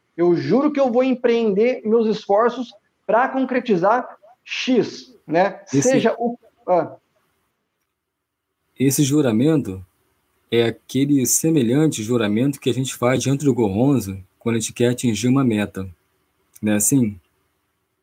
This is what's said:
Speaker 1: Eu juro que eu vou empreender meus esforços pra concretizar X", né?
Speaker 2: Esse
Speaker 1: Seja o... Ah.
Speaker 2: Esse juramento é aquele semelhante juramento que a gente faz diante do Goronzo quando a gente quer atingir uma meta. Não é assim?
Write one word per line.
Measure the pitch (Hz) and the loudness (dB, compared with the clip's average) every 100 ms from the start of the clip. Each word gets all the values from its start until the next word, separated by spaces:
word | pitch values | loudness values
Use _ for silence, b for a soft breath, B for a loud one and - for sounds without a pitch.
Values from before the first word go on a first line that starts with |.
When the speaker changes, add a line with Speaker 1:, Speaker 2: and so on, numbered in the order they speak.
| _ - | _ -2
Speaker 1:
Eu | 175 | 2
juro | 165 135 220 294 | 2 2 2 2
que | 294 | 0
eu | 269 | 0
vou | 233 | 2
empreender | 262 254 247 233 226 190 233 - | 0 0 0 2 0 2 0 0
meus | 214 233 220 | 0 0 0
esforços | 208 - 202 240 240 240 - _ _ - | -2 0 0 2 -2 -12 -14 _ _ -2
pra | 214 262 | 0 0
concretizar | 254 262 254 247 190 190 247 247 - _ _ | -2 -2 -4 0 0 2 0 -2 -16 _ _
X", | - - - 247 - - - - - | -14 -8 -2 0 0 -8 -20 -20 -4
né? | 156 190 190 - | 0 0 -2 -4
Speaker 2:
Esse | 139 | -2
Speaker 1:
Seja | 185 262 220 - | 2 2 0 -2
o... | 240 240 _ _ - | -6 -6 _ _ -2
Ah. | 180 147 117 _ _ _ _ _ _ _ _ _ _ _ _ _ _ _ _ _ _ | -2 -2 -10 _ _ _ _ _ _ _ _ _ _ _ _ _ _ _ _ _ _
Speaker 2:
Esse | 131 135 | 0 2
juramento | 143 147 135 107 143 160 107 92 92 _ _ _ _ _ _ | 0 2 2 2 2 2 -2 -10 -16 _ _ _ _ _ _
é | 117 | 0
aquele | 117 110 _ 131 139 143 | 0 -2 _ -2 0 2
semelhante | 120 - 160 160 113 135 156 - | 2 0 0 2 2 2 0 -2
juramento | 107 123 107 104 139 139 | -2 -2 0 0 0 -2
que | 139 | -2
a | |
gente | 120 135 | -2 -4
faz | - 123 127 | -2 0 0
diante | 120 135 | 0 0
do | 147 | 0
Goronzo | 120 107 95 131 135 98 95 - _ | 0 0 2 2 0 -2 -10 -16 _
quando | 117 113 | -4 -4
a | |
gente | 110 | -4
quer | - 120 | 0 0
atingir | 120 123 104 123 | 0 -2 -2 0
uma | 131 | 2
meta. | 127 107 101 98 95 - _ _ _ _ _ _ | 2 0 -2 -6 -12 -14 _ _ _ _ _ _
Não | 107 | -2
é | 104 | 0
assim? | - 139 113 98 _ _ _ _ _ _ _ _ | 2 2 0 -4 _ _ _ _ _ _ _ _